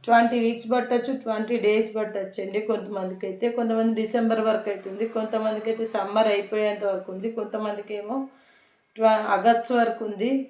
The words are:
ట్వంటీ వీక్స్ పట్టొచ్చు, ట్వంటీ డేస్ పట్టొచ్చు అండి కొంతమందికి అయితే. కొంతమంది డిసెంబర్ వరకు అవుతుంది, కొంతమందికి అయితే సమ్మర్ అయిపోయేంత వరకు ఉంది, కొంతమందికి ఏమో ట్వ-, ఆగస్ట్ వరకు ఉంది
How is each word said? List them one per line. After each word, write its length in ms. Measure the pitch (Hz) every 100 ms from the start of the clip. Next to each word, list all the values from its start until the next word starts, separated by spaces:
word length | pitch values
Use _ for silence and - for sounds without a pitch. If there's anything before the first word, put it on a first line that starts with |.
| -
ట్వంటీ 320 | 233 233 240
వీక్స్ 240 | 226 233 220
పట్టొచ్చు, 380 | 247 240 240 240 269
ట్వంటీ 320 | 226 214 220 233 208
డేస్ 240 | 214 220 214
పట్టొచ్చు 440 | 208 202 190 -
అండి 160 | 190 202 214
కొంతమందికి 540 | 208 185 202 185 185 196
అయితే. 160 | 185 233 240
కొంతమంది 360 | 233 220 226 220
డిసెంబర్ 400 | 220 233 226 220 220
వరకు 200 | 214 214
అవుతుంది, 320 | 196 196 196 226 226
కొంతమందికి 540 | 220 220 220 214 226
అయితే 140 | 226 220 214
సమ్మర్ 340 | 190 208 220 202
అయిపోయేంత 480 | 196 214 214 208 202
వరకు 180 | 190 190 190
ఉంది, 140 | 220 226
కొంతమందికి 540 | 208 220 214 202 208 208
ఏమో 160 | 208 269 269 - _ _ _ _ _ -
ట్వ-, 300 | 220 220 214 196
ఆగస్ట్ 340 | 214 233 233 247
వరకు 220 | 226 220 214
ఉంది 220 | 202 233 269